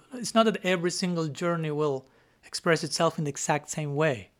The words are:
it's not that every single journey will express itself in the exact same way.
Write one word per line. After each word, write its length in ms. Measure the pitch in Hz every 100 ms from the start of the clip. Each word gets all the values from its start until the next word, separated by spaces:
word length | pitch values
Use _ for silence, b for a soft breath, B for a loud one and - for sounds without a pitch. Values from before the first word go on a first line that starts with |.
| -
it's 220 | 254 226 226
not 100 | 226
that 180 | -
every 280 | 185 185 175
single 360 | 170 180 175 160
journey 440 | 135 175 170 156
will 340 | 147 151 135 b b b b -
express 380 | - 180 160
itself 340 | 151 - 165 -
in 60 |
the 60 | 151
exact 400 | 135 - 151 147
same 260 | - 151 143
way. 340 | 156 117 92 _